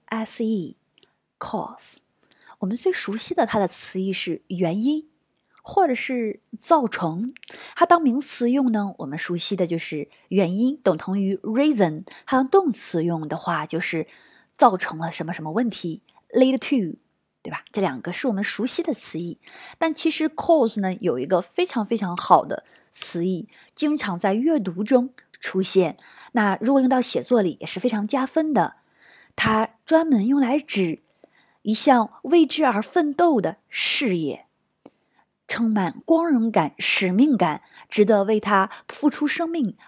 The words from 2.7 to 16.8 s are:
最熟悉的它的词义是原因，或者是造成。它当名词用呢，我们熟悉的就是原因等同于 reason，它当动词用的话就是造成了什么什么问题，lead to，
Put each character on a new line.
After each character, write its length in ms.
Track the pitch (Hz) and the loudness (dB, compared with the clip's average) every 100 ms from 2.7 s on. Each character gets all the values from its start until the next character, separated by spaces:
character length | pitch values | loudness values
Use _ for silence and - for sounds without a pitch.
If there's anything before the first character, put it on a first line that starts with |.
| 240 | -2
最 160 | 381 | -2
熟 240 | 359 - 220 | -2 -4 -6
悉 180 | - | -4
的 100 | 339 | -2
它 140 | 226 214 | 0 0
的 80 | 185 | 0
词 340 | - - 190 | -2 -6 -4
义 120 | 190 | -4
是 300 | 185 185 160 _ | -4 -6 -8 _
原 340 | 180 175 196 | -2 -2 0
因， 280 | 254 311 - _ _ _ _ _ | 0 -2 -6 _ _ _ _ _
或 240 | - 403 339 | -4 0 2
者 40 | 240 | 0
是 420 | - 247 220 - _ - | -4 -4 -4 -8 _ -12
造 300 | - 302 240 | 2 2 2
成。 420 | - 170 170 247 - - - - | -2 -4 -4 -6 -10 -20 -20 -16
它 100 | - | 0
当 160 | 339 339 | 4 4
名 200 | 285 247 | 4 0
词 280 | - - 240 | -2 -2 2
用 180 | 277 254 | 2 2
呢， 240 | 220 202 - | 0 -2 -8
我 60 | |
们 140 | 135 156 | -10 -8
熟 180 | - 175 | -4 -4
悉 200 | - 190 | -2 -2
的 100 | 175 | -2
就 100 | 165 | -2
是 320 | - 151 - _ _ | -4 -8 -10 _ _
原 280 | 190 170 196 | 0 2 2
因 200 | 254 302 | 0 2
等 200 | - 165 | 0 0
同 240 | - 196 | -2 -2
于 140 | 196 190 | -2 -4
reason， 680 | 214 226 302 233 175 156 - - | -2 2 2 4 2 0 -12 -20
它 120 | - 262 | 0 0
当 120 | 262 | 4
动 220 | 392 349 | 4 4
词 320 | - - 170 | -2 -4 -2
用 240 | 170 165 156 | -2 -2 -6
的 100 | 156 | -6
话 300 | - 160 - | -4 -4 -4
就 140 | 165 | -6
是 260 | - 165 - - _ _ _ | -4 -4 -6 -12 _ _ _
造 220 | - 247 185 | 4 4 4
成 200 | - 156 | -4 -8
了 100 | 165 | -8
什 160 | - 160 | -8 -8
么 60 | |
什 100 | 170 | -8
么 80 | 156 | -6
问 180 | 185 240 | -2 -2
题， 340 | - 170 160 _ _ _ | -4 -8 -10 _ _ _
lead 260 | - 262 262 | 4 4 4
to， 420 | - 269 | 0 0